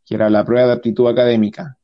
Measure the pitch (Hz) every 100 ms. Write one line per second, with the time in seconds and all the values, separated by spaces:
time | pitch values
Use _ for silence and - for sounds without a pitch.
0 | _ 107 107 107 104 120 123 120 120 104
1 | 120 120 123 113 104 - 156 -